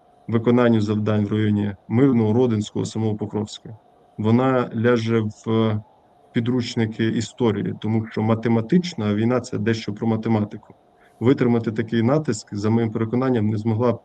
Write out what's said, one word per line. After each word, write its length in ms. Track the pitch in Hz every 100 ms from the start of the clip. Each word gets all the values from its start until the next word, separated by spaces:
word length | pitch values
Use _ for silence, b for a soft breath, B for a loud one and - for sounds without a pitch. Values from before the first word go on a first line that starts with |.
| _ _ -
виконанню 540 | 117 117 120 120 110
завдань 440 | 104 107 107 107 101
в 60 |
районі 440 | 107 107 104 101 101 -
Мирного, 460 | 113 139 120 107
Родинського, 520 | 117 127 107 104 117 110
самого 300 | 110 110 107
Покровська, 640 | 104 107 104 - - 113 _ _ _ -
вона 540 | 107 120 131 131 120 113
ляже 440 | 120 120 113 113
в 560 | 107 - 117 113 110 107 - _ _ _ _
підручники 760 | 123 117 127 113 117 110 110 110
історії, 680 | 120 107 - 117 101 92 107
тому 240 | 107 110 110
що 160 | 110
математична 920 | 110 113 117 113 110 180 175 - 104
війна — 260 | 104 117 123
це 160 | 123 107
дещо 360 | 107 110 110
про 140 | 104 113
математику. 640 | 113 113 110 104 104 - - _ _ b b
Витримати 520 | 117 143 123 117 117
такий 320 | 110 113 117
натиск, 520 | 113 156 151 110 - 101
за 140 | 107
моїм 220 | 113 117
переконанням, 580 | 110 113 123 131 120 107
не 80 | 107
змогла 360 | 113 110 123
б 60 | 110